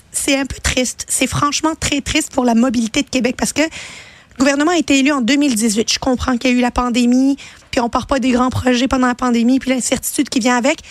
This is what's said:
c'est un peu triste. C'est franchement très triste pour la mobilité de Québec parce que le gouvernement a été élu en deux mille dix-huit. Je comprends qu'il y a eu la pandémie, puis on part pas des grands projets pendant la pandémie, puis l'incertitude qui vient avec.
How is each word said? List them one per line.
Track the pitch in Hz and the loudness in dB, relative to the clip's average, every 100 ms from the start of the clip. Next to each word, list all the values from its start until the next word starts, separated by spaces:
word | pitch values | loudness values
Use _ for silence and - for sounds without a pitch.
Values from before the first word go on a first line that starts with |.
| - | -8
c'est | - - 269 | -6 -2 -2
un | 277 | -2
peu | - | -6
triste. | - - 254 - - | -4 -2 -4 -6 -6
C'est | - 262 | -2 -2
franchement | - 285 277 311 | 0 -2 0 -2
très | 320 - 285 | -2 -4 -4
triste | - 302 - | -2 -2 -2
pour | - | 0
la | 247 | 2
mobilité | 226 262 247 226 - | 4 2 0 -2 -2
de | - | -2
Québec | 254 247 254 | 0 -2 -2
parce | 220 | -2
que | - | 0
le | 320 - - - - - - - | -2 -4 -16 -18 -20 -20 -12 0
gouvernement | 269 277 302 | 2 2 2
a | 349 | 2
été | - 277 | 2 2
élu | 269 | 2
en | 294 | 2
deux | 220 | 2
mille | 285 294 220 | 2 2 2
dix-huit. | 226 208 220 | 0 0 -2
Je | - | -2
comprends | 269 247 - 247 | -2 -2 -2 0
qu'il | 254 | 2
y | |
a | 247 | 2
eu | |
la | 247 | 0
pandémie, | - 247 240 240 247 269 277 - - - | 0 0 2 4 4 2 0 -6 -20 -8
puis | - | -2
on | 240 | -2
part | 254 - | -2 -2
pas | 277 | 0
des | 254 | 2
grands | 233 254 | 2 0
projets | - 254 247 262 | 0 0 2 2
pendant | 262 254 | 0 0
la | 240 | 0
pandémie, | 254 240 233 262 | 0 2 2 2
puis | 254 | 0
l'incertitude | 254 - 262 - - 262 | -2 -2 -4 -2 -4 -2
qui | 262 | 0
vient | 233 247 | 2 2
avec. | 247 330 - | 0 -2 -6